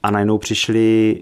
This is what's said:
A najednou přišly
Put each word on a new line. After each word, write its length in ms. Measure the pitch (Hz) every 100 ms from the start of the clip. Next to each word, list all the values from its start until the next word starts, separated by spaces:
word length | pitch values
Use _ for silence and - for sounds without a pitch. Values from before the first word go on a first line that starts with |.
A 60 | 104
najednou 280 | 104 104 107
přišly 800 | - 107 - 113 113 113 110 -